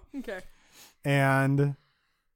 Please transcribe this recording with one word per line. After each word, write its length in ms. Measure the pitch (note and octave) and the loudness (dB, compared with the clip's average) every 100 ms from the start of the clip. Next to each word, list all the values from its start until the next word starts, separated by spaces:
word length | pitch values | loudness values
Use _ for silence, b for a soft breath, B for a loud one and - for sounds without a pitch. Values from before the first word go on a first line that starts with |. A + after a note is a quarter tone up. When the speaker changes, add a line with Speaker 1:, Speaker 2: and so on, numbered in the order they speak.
| - C#4+ | -8 -12
Speaker 1:
Okay. 200 | A#3+ F#2 - b b b b b | -10 -12 -14 b b b b b
Speaker 2:
And 720 | C#3+ C#3 C3+ C3+ C3+ C#3 C#3+ C#3 _ _ _ _ _ | -2 2 2 2 2 2 0 -2 _ _ _ _ _